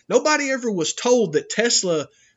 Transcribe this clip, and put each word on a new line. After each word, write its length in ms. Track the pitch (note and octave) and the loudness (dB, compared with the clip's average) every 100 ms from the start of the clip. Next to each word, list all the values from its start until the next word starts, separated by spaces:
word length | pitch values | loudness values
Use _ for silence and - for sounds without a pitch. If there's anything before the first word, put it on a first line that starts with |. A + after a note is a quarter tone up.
| - | -2
nobody 400 | B3 D4+ D4+ C4+ | 0 2 0 0
ever 220 | C4 A#3+ | -4 -4
was 220 | F#3 D3+ | -4 -4
told 400 | - B3 B3 F3+ | -2 2 2 2
that 160 | D3 - | -2 -2
Tesla 580 | - A#3 - F#3 D#3+ - _ _ | -2 0 0 0 -2 -4 _ _